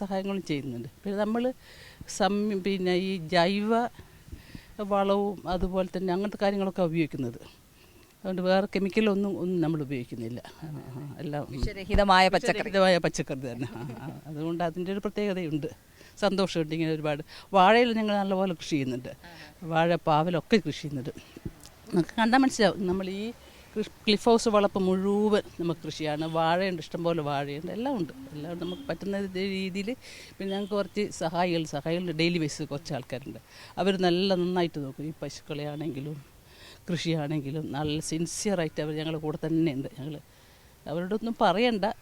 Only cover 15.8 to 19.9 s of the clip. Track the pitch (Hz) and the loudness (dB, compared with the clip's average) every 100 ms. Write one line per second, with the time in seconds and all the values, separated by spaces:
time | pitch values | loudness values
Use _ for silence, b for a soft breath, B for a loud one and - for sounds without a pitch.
15.8 | - b b b 202 196 190 170 156 160 | -20 b b b 0 2 0 0 -2 0
16.8 | 160 156 151 147 - B B 196 185 226 | 0 0 -2 -2 -6 B B 6 8 8
17.8 | 240 220 214 202 196 190 190 165 - 151 | 6 2 0 0 2 2 0 -2 -2 -2
18.8 | 131 123 135 - 170 160 B B 160 165 | 0 -4 -8 -16 -20 -20 B B -2 2
19.8 | 170 | 2